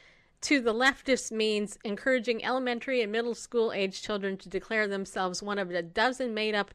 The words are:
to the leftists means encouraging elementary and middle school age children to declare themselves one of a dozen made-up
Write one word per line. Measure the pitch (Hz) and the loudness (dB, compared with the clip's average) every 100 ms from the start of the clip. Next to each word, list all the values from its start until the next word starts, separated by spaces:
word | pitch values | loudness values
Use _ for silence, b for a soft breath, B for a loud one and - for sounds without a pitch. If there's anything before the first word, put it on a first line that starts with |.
| B B B B | B B B B
to | - 285 | 2 2
the | 233 | 4
leftists | 220 262 269 - 247 - | 4 2 2 2 0 0
means | 220 220 208 208 - | 0 2 2 -2 -6
encouraging | 214 202 269 254 226 226 - | -8 -2 2 2 2 -2 0
elementary | 254 254 240 - 254 | 0 0 -2 0 0
and | 208 | 0
middle | 226 233 | 0 -2
school | 220 - 240 220 | -4 -2 0 0
age | 196 190 190 | 0 -2 -2
children | - 208 196 190 | -4 -2 -2 -4
to | - | -4
declare | 185 - 220 214 | -6 -2 0 0
themselves | 196 196 - 185 180 | 0 -4 -2 -2 -2
one | 202 202 | -4 -2
of | 185 | 0
a | 175 | -2
dozen | 170 208 240 254 254 214 | -2 2 2 2 -2 0
made-up | 214 214 196 | 0 0 -2